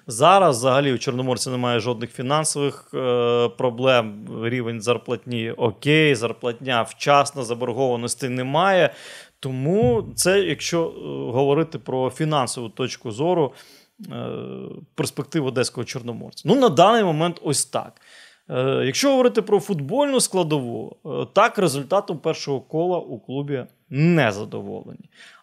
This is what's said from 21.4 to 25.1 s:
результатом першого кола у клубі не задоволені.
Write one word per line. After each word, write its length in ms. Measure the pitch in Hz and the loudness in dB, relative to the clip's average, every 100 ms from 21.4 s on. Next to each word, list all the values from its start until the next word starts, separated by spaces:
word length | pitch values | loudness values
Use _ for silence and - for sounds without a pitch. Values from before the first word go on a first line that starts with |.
| 226 220 | 2 4
результатом 600 | 175 139 127 190 196 160 | 0 0 -2 -2 -2 -4
першого 440 | 165 156 - 208 | -4 -4 -4 -6
кола 380 | - 156 175 175 | -4 -4 -2 -2
у 200 | - 120 | -6 -12
клубі 460 | - 131 143 135 120 _ - | -10 -8 -6 -8 -8 _ -8
не 420 | 135 160 170 117 | 2 4 4 4
задоволені. 800 | 98 104 107 101 98 - - - | 0 -6 -10 -10 -12 -14 -20 -20